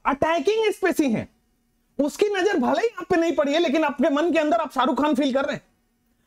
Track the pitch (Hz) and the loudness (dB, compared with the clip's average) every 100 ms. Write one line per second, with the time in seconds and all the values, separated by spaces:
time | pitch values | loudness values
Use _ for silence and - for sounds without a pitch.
0 | - 285 311 339 285 440 427 - 349 302 | -4 -2 0 0 0 0 0 0 0 0
1 | 285 202 101 _ _ _ _ _ _ - | 0 -2 -6 _ _ _ _ _ _ -2
2 | 285 - 415 392 370 381 240 285 453 427 | -2 0 0 2 0 0 0 0 -2 -4
3 | 349 339 330 320 285 302 339 302 302 254 | -2 0 2 0 0 2 2 0 0 0
4 | 311 285 339 311 302 339 302 254 254 247 | 0 2 0 0 2 0 -2 -2 0 0
5 | 294 294 269 262 294 208 - _ _ _ | 0 0 0 0 -2 -6 -10 _ _ _
6 | _ _ | _ _